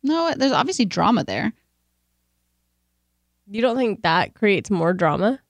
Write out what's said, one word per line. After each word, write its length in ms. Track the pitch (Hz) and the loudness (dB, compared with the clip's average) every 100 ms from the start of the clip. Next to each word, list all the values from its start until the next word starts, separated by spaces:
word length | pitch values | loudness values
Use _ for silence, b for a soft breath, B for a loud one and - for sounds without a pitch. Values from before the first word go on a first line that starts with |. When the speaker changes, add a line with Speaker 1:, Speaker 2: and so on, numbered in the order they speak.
Speaker 1:
No, 320 | 269 330 330 - | 0 0 -2 0
there's 160 | 269 | 0
obviously 340 | 196 269 370 208 | 0 -2 0 -2
drama 380 | - 170 233 | 0 2 2
there. 300 | - 98 220 - _ _ _ _ _ _ _ _ _ _ _ _ _ _ _ _ _ _ _ | 0 -4 -4 -6 _ _ _ _ _ _ _ _ _ _ _ _ _ _ _ _ _ _ _
Speaker 2:
You 140 | 208 | -2
don't 160 | 247 240 | 0 2
think 240 | 240 196 | 0 0
that 320 | 170 170 - | 0 2 0
creates 380 | - 214 190 - | 0 0 0 0
more 220 | 190 165 | 0 0
drama? 460 | 180 165 147 202 269 | 2 0 2 0 -2